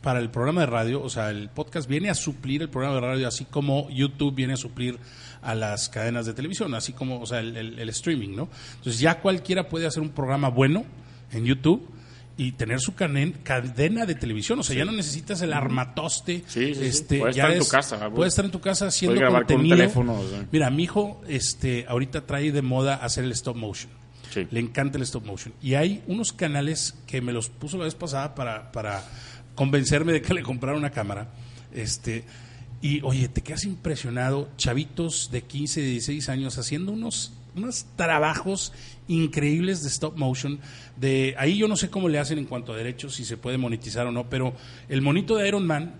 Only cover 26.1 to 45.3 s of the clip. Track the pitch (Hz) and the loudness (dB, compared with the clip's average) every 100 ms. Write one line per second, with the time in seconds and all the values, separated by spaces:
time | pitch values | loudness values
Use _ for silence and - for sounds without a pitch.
26.1 | 202 233 - 165 143 143 156 - - - | -2 -2 -2 -2 0 0 -2 -4 -6 -6
27.1 | 135 123 120 113 - 147 185 160 165 170 | -4 -2 -2 -4 -8 -8 -4 -4 -4 -4
28.1 | 135 143 143 123 107 117 120 104 98 - | -4 -4 -4 -4 -4 -8 -6 -4 -4 -6
29.1 | - - - - - 139 143 127 147 165 | -14 -16 -18 -18 0 2 4 4 2 4
30.1 | 156 - 185 120 127 131 151 147 123 104 | 2 2 -2 0 -4 -2 0 -2 -2 -4
31.1 | 98 113 - - - - - 107 - - | -4 -8 -12 -16 -18 -12 -6 -4 -4 -4
32.1 | 113 117 - - - - - 147 143 139 | -6 -8 -18 -20 -18 -16 -4 0 0 2
33.1 | 131 127 - - 123 202 185 175 143 127 | 2 2 -2 -4 -6 -6 -4 -4 -4 -4
34.1 | 123 127 139 143 - - 123 156 - 165 | -2 0 0 -2 -2 0 2 -2 -2 -2
35.1 | 156 - 123 - 135 143 - 139 123 110 | -2 -2 -4 -4 -6 -2 0 0 0 -2
36.1 | 147 131 131 135 120 113 147 190 214 226 | -4 -4 -4 -4 -4 -4 -4 -2 -4 -4
37.1 | - - - - 180 233 233 - - 165 | -4 -6 -12 -12 -8 -6 -6 -8 -2 2
38.1 | 156 151 156 185 196 - - - - - | 4 4 2 -2 -4 -4 -10 -16 -16 0
39.1 | 165 156 156 147 156 180 185 143 - 156 | 2 4 2 2 4 2 0 -2 -2 -4
40.1 | 160 131 127 143 143 - - - - 135 | 0 0 0 -2 -6 -10 -18 -18 -2 2
41.1 | 135 131 131 139 202 214 196 185 196 180 | 4 2 2 2 4 4 2 0 0 2
42.1 | 147 139 156 139 127 127 110 117 127 143 | 2 2 -2 -2 -6 -6 -6 -6 -6 -8
43.1 | 135 110 113 123 131 123 117 120 110 123 | -8 -6 -6 -2 0 0 -2 -4 -2 -2
44.1 | 120 120 131 127 123 - - - 135 139 | -2 -2 0 0 -4 -14 -18 -2 2 4
45.1 | 160 196 | 4 4